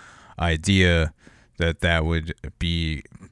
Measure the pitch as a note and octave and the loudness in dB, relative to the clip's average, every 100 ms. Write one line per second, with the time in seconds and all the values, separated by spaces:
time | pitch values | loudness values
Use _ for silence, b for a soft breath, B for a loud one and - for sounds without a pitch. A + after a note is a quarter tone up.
0 | B B B - E2+ D#2+ F#2+ F#2+ F2+ E2+ | B B B -6 -2 -2 2 4 4 4
1 | D#2 b b b b - E2+ D#2+ F2 E2 | 0 b b b b -4 -2 0 0 0
2 | D#2+ E2 D#2+ - - - E2+ E2+ D#2+ D2+ | 0 -2 -4 -10 -14 -6 -4 -2 -2 -6
3 | - - - | -10 -20 -20